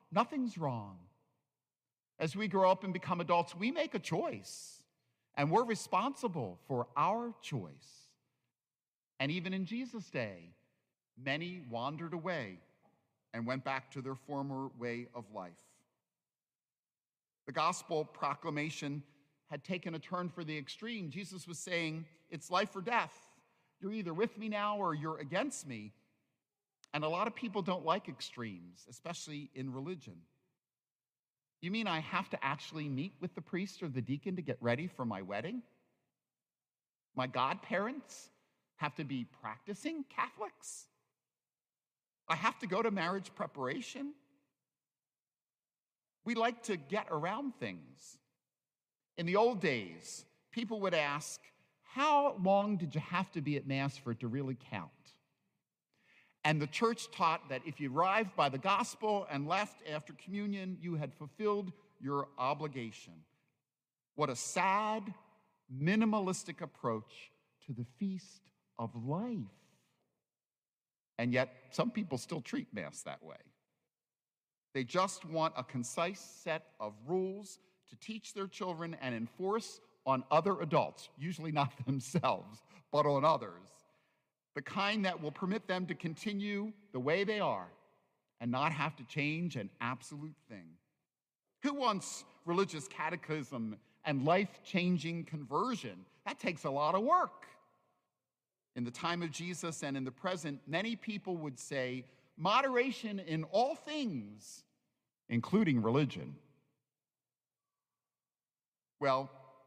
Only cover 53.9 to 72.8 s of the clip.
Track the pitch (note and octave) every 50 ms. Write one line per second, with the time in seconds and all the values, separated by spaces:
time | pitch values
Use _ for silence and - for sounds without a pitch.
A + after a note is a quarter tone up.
53.9 | - - - B2 A2+ - - A#2 A#2 C#3 C#3 C3 B2+ A#2 - - A2+ G2 E2 -
54.9 | - _ _ - - _ _ _ _ _ _ _ _ _ _ _ _ _ _ _
55.9 | _ _ _ _ _ - _ _ _ _ - D3+ D#3 D3+ D3+ C#3+ - - A#3 A3+
56.9 | A#3 A#3 - - - - F3+ E3 D#3+ E3+ - C#3 C3+ - - E3 C#3+ - D3 C3+
57.9 | B2+ D#3 F3 F#3 G3 A3 A3+ F#3 - - D3+ C#3+ C3+ C3+ - F#3+ G3+ G3 A#3 -
58.9 | - - A3 G#3+ G#3 G3+ F#3 - D3+ C#3 C#3+ D3+ F3 G3 G#3+ G3+ - - - D#3
59.9 | D3+ D3+ D3+ - D3+ - - F#3 F#3+ G3+ G#3 G#3 G3+ G3 F#3+ F#3+ F#3 - D#3+ F3
60.9 | E3+ D#3 D3+ C3+ - - D3+ C#3+ - - G#3+ G#3 G#3 G3+ G3+ F3+ - - - _
61.9 | _ - A#2+ C3+ C#3+ C#3+ C3+ - - - B2+ C3 D3 C#3+ D#3 D3+ C3 C3+ A#2 A2
62.9 | G2+ - - - E2 D#2+ D#2+ _ _ _ _ _ _ _ _ _ _ _ _ _
63.9 | _ _ _ _ _ - D3+ D#3 B2 - - - - F#3+ F3+ F#3+ F#3+ G#3 G#3+ G#3+
64.9 | A3 A3 G3+ A3 F#3 - - - _ _ _ _ _ _ _ - B2+ C3 C#3+ E3+
65.9 | G3+ A3 A3+ A3 G#3 G#3+ F#3+ F3+ F#3 - - - D#3 - E3+ C#3+ - - - B2
66.9 | A2+ A2 G#2+ - - - - - _ _ _ _ _ _ - - B2+ B2 A#2+ -
67.9 | - _ G#3 G3 F#3+ F3+ - - - - _ _ _ _ _ _ _ - A2+ A2+
68.9 | - A#2 A2+ C3 D3 F3+ A3 B3 A#3 F#3 A2 G2 - _ _ _ _ _ _ _
69.9 | _ _ _ _ _ _ _ _ _ _ _ _ _ _ _ _ _ _ _ _
70.9 | _ _ _ _ _ - A#2+ B2 A#2+ B2+ C3 B2+ - - - - - - D#3+ A#3+
71.9 | - G#3+ F#3 E3 C#3 B2 - - F3 D#3+ A#2+ - - D4 - - - G2